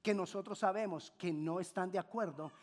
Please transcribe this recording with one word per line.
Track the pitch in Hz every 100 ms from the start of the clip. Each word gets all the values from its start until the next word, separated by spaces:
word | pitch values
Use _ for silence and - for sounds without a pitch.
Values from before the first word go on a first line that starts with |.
que | 214
nosotros | 202 180 202 190 202
sabemos | 196 196 214 160 -
que | - 175
no | 156 156 175
están | 180 - 185
de | 185
acuerdo | 170 226 196 151 156 -